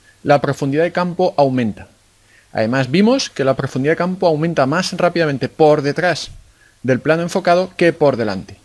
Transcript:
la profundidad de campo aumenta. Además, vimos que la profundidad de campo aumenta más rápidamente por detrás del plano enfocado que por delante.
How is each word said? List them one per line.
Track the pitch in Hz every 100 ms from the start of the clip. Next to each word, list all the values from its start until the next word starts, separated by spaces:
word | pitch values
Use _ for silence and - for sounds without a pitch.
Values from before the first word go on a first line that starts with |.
| _ _
la | 135 143
profundidad | 143 135 139 143
de | 175
campo | 175 180 170 185 -
aumenta. | 139 127 117 98 - _ _ _ _ _ _
Además, | - 110 131 127
vimos | 160 214 269 -
que | -
la | 131 131
profundidad | 135 131 139
de | 165
campo | 175 185 180
aumenta | 151 165 151
más | 135 160 185
rápidamente | 180 175 170 160 135 123
por | - 156 151
detrás | 143 143 180 156 - - - _ _ _
del | 120 123
plano | 143 160
enfocado | 170 196 180 175 185 -
que | 170
por | 165 147 117
delante. | 110 95 - -